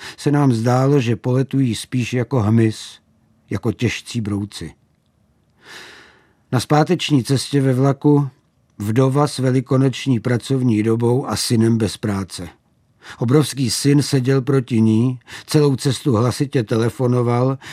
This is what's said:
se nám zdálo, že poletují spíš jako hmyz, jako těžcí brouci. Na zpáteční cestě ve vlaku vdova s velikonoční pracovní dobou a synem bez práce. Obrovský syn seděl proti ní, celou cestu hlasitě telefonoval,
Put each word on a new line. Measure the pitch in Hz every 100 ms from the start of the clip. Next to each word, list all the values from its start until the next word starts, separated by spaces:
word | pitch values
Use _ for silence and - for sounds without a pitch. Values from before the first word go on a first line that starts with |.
| - -
se | 151
nám | 147 139
zdálo, | 113 117 127 135 143
že | 120 113
poletují | 127 127 135 135 127 104
spíš | - 127 110
jako | 127 117 131
hmyz, | 101 113 110 - - - _ _ _ _ -
jako | - 113
těžcí | - 113 - - 120
brouci. | 101 101 101 - 80 - _ _ _ _ _ _ _ _ - - - - - _ _ _ _
Na | 127
zpáteční | - 151 151 180 - 143
cestě | 113 135 - 143
ve | 135
vlaku | 127 139 139 147 143 139 - _ _ _ -
vdova | 104 113 135 139 147
s | -
velikonoční | 131 131 123 131 135 - 135 120
pracovní | 123 120 - 135 127 107
dobou | 110 117 117 123 175
a | 104
synem | - 117 113 113
bez | 104 -
práce. | 107 98 92 - 85 - _ _ _ _ - -
Obrovský | 117 147 131 127 120
syn | - 139 143
seděl | 139 139 127 135
proti | 127 135 120 113
ní, | 110 110 127 127 - - -
celou | 156 147 131
cestu | 143 120 151
hlasitě | 127 123 - 139 135
telefonoval, | 110 113 113 - 123 123 120 120 131 135 -